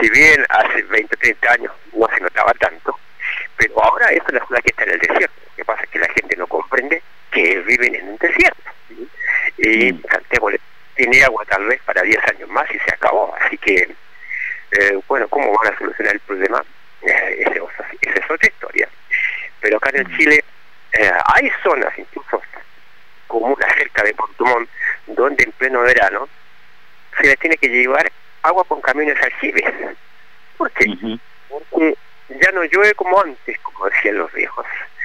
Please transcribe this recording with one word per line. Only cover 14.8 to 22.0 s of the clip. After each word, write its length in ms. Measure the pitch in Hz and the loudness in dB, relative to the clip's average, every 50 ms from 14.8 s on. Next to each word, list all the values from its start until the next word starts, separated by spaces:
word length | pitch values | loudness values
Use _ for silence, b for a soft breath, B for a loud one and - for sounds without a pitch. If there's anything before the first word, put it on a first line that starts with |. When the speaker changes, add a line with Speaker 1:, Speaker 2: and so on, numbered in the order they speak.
| 101 101 98 95 - | 4 4 2 0 0
Speaker 1:
bueno, 220 | - 135 135 107 - | 0 0 0 0 0
¿cómo 280 | - 143 139 107 101 | 0 0 2 4 4
van 160 | 107 113 104 | 4 2 2
a 60 | 98 - | 0 -2
solucionar 360 | 104 - - - 107 104 104 | -4 -6 -4 -2 0 0 0
el 60 | 104 | -2
problema? 440 | - - 101 92 95 98 113 135 - - - - - - - - | -4 -6 -4 -2 0 0 0 0 -4 -6 -12 -20 -20 -20 -14 -4
Eh, 420 | - - - - - - - - - | 0 0 2 2 0 -2 -2 -2 -2
ese, 160 | - - - - - - - - - - - | -2 -2 -2 -6 -8 -10 -12 -12 -12 -8 -4
esa 180 | - - - 95 | -2 -2 0 0
es 120 | - - | -2 -2
otra 180 | 160 165 - - | -2 2 2 0
historia. 400 | - - - - - - - - - - - - B B B B B B B B B - | 0 -2 -12 -6 -2 -2 -2 -2 -4 -12 -10 -6 B B B B B B B B B -2
Pero 160 | - 107 107 | 0 0 2
acá 140 | 107 - 135 | 2 2 0
en 160 | 135 139 131 - | 0 0 -2 -2
Speaker 2:
Mm. 80 | - | -2
Speaker 1:
Chile, 280 | - 156 147 151 147 - - - - - - - - - - - | 0 4 4 4 4 4 0 -8 -20 -20 -20 -20 -18 -8 -4 0
eh, 180 | 110 107 95 90 87 - - 143 | 2 4 4 4 4 4 4 4
hay 180 | - 285 254 - - | 4 4 2 0 0
zonas, 340 | - 190 156 131 - - - | 0 2 2 2 0 -2 -4
incluso 440 | - | -8